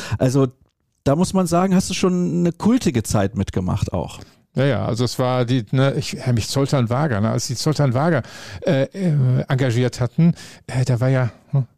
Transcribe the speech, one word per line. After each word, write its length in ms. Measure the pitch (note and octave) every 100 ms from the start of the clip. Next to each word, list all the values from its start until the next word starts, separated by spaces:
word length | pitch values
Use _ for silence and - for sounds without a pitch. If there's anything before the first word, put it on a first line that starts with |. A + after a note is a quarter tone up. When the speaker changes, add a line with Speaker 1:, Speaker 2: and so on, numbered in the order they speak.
| - A2
Speaker 1:
Also 300 | C3 C3+ C3 - _ _ _ _
da 100 | -
muss 180 | D3 F#3
man 140 | F#3+ F3+
sagen, 300 | E3+ F#3+ F#3
hast 120 | -
du 60 |
schon 460 | F#3+ F#3+ F3+ F3 E3
eine 100 | F3
kultige 540 | - G#3 B3 F#3+ A#2+
Zeit 320 | - A2 G2 G2+
mitgemacht 560 | F#2+ - F2+ F#2+ -
auch. 260 | F#2+ C#2+ - - _ _ -
Speaker 2:
Ja, 80 |
ja, 200 | C#3 G#2+
also 200 | G2+ A2
es 160 | B2 -
war 240 | B2+ B2+
die, 200 | A#2+ C3 G#2+
ne, 240 | C3 C3+
ich, 200 | C#3 - D3+
Herr 140 | C3
mich 160 | A#2 -
Zoltan 420 | C#3 C#3 C#3+ A2+
Wager, 300 | B2 D#3 G#2
ne, 100 | A2
als 160 | A#2+ -
die 80 |
Zoltan 400 | B2 D#3 D3+ C#3+
Wager, 280 | A#2+ D#3+ D3+ - - - G2 -
äh, 200 | C3+ C#3
äh, 580 | F#3+ F3+ D3 B2+ B2+ -
engagiert 540 | C3 C3+ A2+ B2 -
hatten, 340 | B2 - E3 - - - -
äh, 180 | B2+
da 140 | B2+ A#2+
war 100 | C3
ja, 220 | C3 A#2+ - -
hm, 140 | C#3 B2